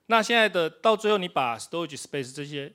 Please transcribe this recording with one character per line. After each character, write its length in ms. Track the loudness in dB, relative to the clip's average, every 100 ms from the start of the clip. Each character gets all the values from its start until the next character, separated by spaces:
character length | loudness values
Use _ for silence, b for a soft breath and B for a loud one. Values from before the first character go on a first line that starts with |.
| 0
那 160 | 0
现 160 | 2 2
在 100 | 2
的， 220 | 2 0
到 260 | 2 2 4
最 140 | 4
后 80 | 2
你 100 | 0
把 300 | -2 -2 -2
storage 420 | -6 -6 -6 -8
space 320 | -8 -8 -6
这 140 | -10 -10
些 260 | -10 -10